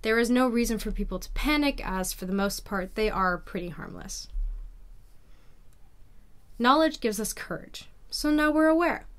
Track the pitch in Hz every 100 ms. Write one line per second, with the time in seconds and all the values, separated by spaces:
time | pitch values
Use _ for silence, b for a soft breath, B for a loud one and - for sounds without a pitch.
0 | 220 226 233 247 254 233 233 220 220 214
1 | 202 185 - - 262 302 285 277 - 185
2 | 185 - 185 196 202 196 - 196 185 -
3 | 214 190 185 175 - 196 175 151 - -
4 | 196 - - - - - - - - -
5 | - - b b b b - - - -
6 | - - - - - - 233 294 320 311
7 | 233 214 220 - - 175 - - - -
8 | - - 294 302 302 302 320 320 339 208
9 | -